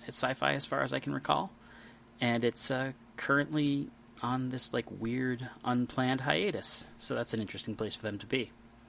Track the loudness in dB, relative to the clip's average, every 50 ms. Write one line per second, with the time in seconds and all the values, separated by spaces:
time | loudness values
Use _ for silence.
0 | -8 -4 0 0 2 0 0 2 2 2 2 2 0 0 0 0 0 0 0 -2
1 | -2 -2 -4 -2 2 2 2 2 2 -2 -8 -14 -20 -20 -20 -20 -20 -20 -20 -20
2 | -20 -18 -6 0 2 2 2 4 2 2 2 2 2 2 2 0 -2 -4 -8 -12
3 | -18 -18 -12 -4 0 2 4 4 2 2 0 0 2 2 2 0 -2 -6 -10 -18
4 | -20 -20 -12 -6 -4 -2 -2 0 -2 -2 -2 -2 -2 0 0 -2 -2 -4 -6 -6
5 | -4 -2 -2 0 0 -2 -2 -4 -6 -8 -10 -4 0 0 2 2 2 0 0 0
6 | 2 2 2 2 2 2 2 4 2 2 0 0 0 2 2 2 0 -4 -10 -6
7 | -4 -2 0 0 0 0 -2 -2 -2 -4 -6 -8 -6 -6 -4 -4 -2 -2 -2 -2
8 | -2 -4 -6 -6 -4 -2 -2 -2 -2 -4 -10 -18 -20 -20 -20 -20 -20